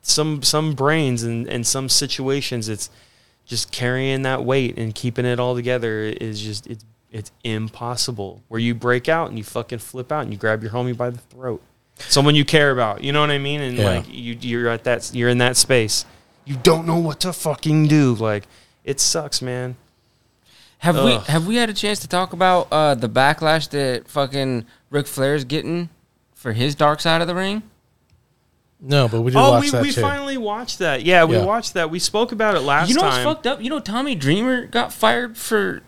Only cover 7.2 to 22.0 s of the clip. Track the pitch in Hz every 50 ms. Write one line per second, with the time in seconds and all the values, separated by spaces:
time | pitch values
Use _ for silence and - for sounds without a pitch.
7.2 | 101 - _ _ _ 113 110 107 110 110 - - 120 120 123 117 - - 123 101
8.2 | 98 95 87 98 _ _ 113 113 117 120 120 117 120 123 123 123 120 - 160 165
9.2 | 165 - - 113 104 - - 117 117 - 123 110 - - - 131 123 _ 151 151
10.2 | 131 - 107 101 107 110 110 110 110 110 104 123 123 127 123 117 123 123 120 123
11.2 | - _ - 123 131 127 113 - _ _ _ _ _ _ _ _ - - - 143
12.2 | 139 147 147 147 139 - - 156 147 143 135 123 117 107 101 - - 139 143 151
13.2 | 151 147 143 139 139 139 147 147 143 127 123 113 104 98 92 87 - - - 123
14.2 | 120 117 117 117 120 123 117 120 120 117 117 113 - 123 120 120 - - - 120
15.2 | 120 123 123 123 123 123 127 - - - 135 123 113 107 - - - - - _
16.2 | _ _ _ _ _ 139 139 127 120 160 160 160 165 165 165 170 170 156 143 -
17.2 | - 185 170 - - 165 139 - - 156 151 156 156 147 151 151 143 127 120 107
18.2 | 113 110 107 104 101 _ _ - _ _ _ _ _ - 139 139 - - - 170
19.2 | 151 143 - - 127 127 123 123 127 127 123 123 _ _ _ _ _ _ _ _
20.2 | _ _ _ _ _ _ _ _ _ _ _ _ - 170 170 143 135 135 120 113
21.2 | 98 - 147 165 160 185 226 240 240 226 202 - - 208 208 202